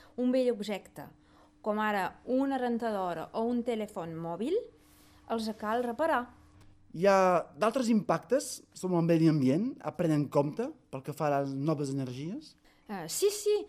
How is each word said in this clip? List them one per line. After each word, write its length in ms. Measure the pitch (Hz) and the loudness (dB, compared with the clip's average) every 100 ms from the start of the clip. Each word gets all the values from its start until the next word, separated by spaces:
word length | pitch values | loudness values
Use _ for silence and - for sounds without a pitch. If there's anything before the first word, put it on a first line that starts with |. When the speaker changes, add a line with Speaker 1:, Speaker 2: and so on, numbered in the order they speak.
| - - | -14 -2
Speaker 1:
un 160 | 254 | 0
vell 160 | 262 247 | 2 2
objecte, 500 | 220 208 190 - - 143 - _ - _ _ | 0 -4 -8 -8 -16 -16 -20 _ -20 _ _
com 160 | 220 208 | -4 -2
ara 380 | 214 208 180 - | 0 0 -2 -6
una 320 | - 254 277 262 | -2 0 0 -2
rentadora 720 | 247 233 233 208 185 160 - - | -2 -2 -2 -2 -4 -4 -6 -4
o 80 | |
un 160 | 233 240 240 | -2 -2 -2
telèfon 480 | 226 208 208 165 160 | -4 -6 -8 -8 -8
mòbil, 400 | 165 170 247 415 466 - _ - - - - | -8 -6 -2 -2 -4 -14 _ -20 -20 -20 -6
els 240 | 226 220 220 | -4 -4 -6
cal 240 | 214 233 | -4 -2
reparar. 400 | 247 226 320 269 247 - - - - - - | -2 -2 0 0 -2 -12 -20 -20 -20 -20 -16
Speaker 2:
Hi 140 | 156 190 | 2 4
ha 400 | 196 185 175 - | 6 6 4 0
d'altres 320 | 143 202 269 233 | -2 0 2 2
impactes 540 | 220 170 165 - 269 294 - - | 2 2 -2 2 0 0 -10 -16
sobre 240 | - 185 175 | -8 0 2
el 80 | 165 | 4
medi 220 | 165 160 | 6 6
ambient 380 | 151 131 151 240 - 151 | 6 4 2 0 -6 -8
a 60 | |
prendre 220 | - 170 147 | -2 2 2
en 60 | 143 | 2
compte 380 | 147 143 - 262 - _ | 2 0 -2 -6 -10 _
pel 140 | 135 135 | -10 -10
que 80 | |
fa 140 | 143 151 | -4 0
a 80 | 139 | 0
les 160 | 139 | -2
noves 380 | 135 147 151 143 | -2 -2 -2 -2
energies? 640 | 139 131 127 156 254 - - _ _ - | -4 -6 -8 -10 -10 -14 -20 _ _ -12
Speaker 1:
Eh, 180 | 202 170 | -10 -8
sí, 240 | - 403 | -2 -2
sí. 300 | 403 415 415 | 0 0 -2